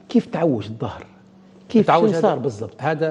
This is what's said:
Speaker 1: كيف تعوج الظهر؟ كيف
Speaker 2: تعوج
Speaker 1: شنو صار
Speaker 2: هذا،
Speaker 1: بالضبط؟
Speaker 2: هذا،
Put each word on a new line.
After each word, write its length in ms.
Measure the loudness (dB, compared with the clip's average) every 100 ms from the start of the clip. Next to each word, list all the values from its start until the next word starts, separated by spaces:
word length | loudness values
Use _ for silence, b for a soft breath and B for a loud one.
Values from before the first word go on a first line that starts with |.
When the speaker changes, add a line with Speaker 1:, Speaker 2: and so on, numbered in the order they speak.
| -2
Speaker 1:
كيف 180 | -2 0
تعوج 380 | -2 0 0
الظهر؟ 400 | -6 -8 -8 -10 -18 -20 -20 -20 -20 -20 0
كيف 180 | 2 4
Speaker 2:
تعوج 240 | 4 4
Speaker 1:
شنو 100 | 2
صار 120 | 0
Speaker 2:
هذا، 80 | 0
Speaker 1:
بالضبط؟ 300 | -4 -6 -10 -6
Speaker 2:
هذا، 320 | -4 -2 -2